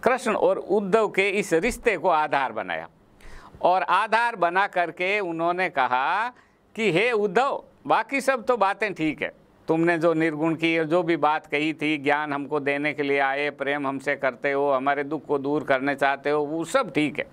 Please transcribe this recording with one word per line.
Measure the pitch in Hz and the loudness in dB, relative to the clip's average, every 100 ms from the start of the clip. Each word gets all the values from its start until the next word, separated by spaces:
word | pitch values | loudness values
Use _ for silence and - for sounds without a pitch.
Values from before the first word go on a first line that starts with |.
कृष्ण | - 247 - | 2 2 0
और | - 175 - | 2 2 2
उद्धव | - 202 202 220 208 | 0 -2 2 2 2
के | - 196 | 0 0
इस | 196 202 | 0 0
रिश्ते | 165 214 - 240 185 | 0 0 0 -2 0
को | 170 | 2
आधार | 156 151 143 127 | 2 2 0 0
बनाया | 110 92 80 82 _ _ _ - - - - | -4 -4 -6 -6 _ _ _ -20 -18 -20 -8
और | - 185 | -2 -2
आधार | 180 180 220 214 240 226 | 2 0 2 0 0 0
बना | 170 180 202 | 0 0 0
करके | 180 170 160 180 208 | -2 -4 -2 -2 -2
उन्होंने | 185 165 170 175 180 | -2 -2 -2 0 -2
कहा | 143 127 127 139 185 240 247 _ _ _ | 0 0 0 0 -2 -4 -8 _ _ _
कि | - 220 | -4 0
"हे | 160 233 | 2 2
उद्धव, | 226 202 202 277 - - _ 139 | 0 0 2 0 -2 -8 _ 0
बाकी | 170 220 277 | 0 2 -2
सब | 262 262 | 0 0
तो | 208 240 | 0 2
बातें | 196 196 214 | 2 2 -4
ठीक | 170 156 131 | -2 -2 -2
है, | 87 - _ _ - | -6 -8 _ _ -2
तुमने | 160 165 170 | 2 2 4
जो | 165 | 2
निर्गुण | 160 160 151 160 | 2 0 0 0
की | 160 165 165 | 0 0 0
और | |
जो | 160 175 | 2 2
भी | 165 165 | 2 2
बात | 151 156 - | 2 0 -2
कही | 147 156 | -2 -2
थी, | 143 147 156 | -2 -2 0
ज्ञान | 139 147 151 | 2 0 0
हमको | 143 135 151 | -4 -2 -2
देने | 135 143 147 | 0 0 -2
के | 143 | -2
लिए | 143 139 | 0 2
आए, | 135 139 147 | 2 0 -2
प्रेम | 147 135 147 139 | -4 -4 -2 -2
हमसे | 135 147 139 | -4 -4 -2
करते | 135 120 147 | -2 -2 -2
हो, | 139 143 | 0 2
हमारे | 131 139 143 | 2 0 -2
दुख | 143 151 123 | -2 -6 -2
को | 147 | -2
दूर | 135 147 | 0 -2
करने | 131 131 139 | 0 0 0
चाहते | 139 139 139 151 | 0 0 0 0
हो, | 151 | 0
वो | 143 160 | 0 -4
सब | 160 269 262 | -2 0 0
ठीक | - 151 - | 0 -2 -2
है | - | -10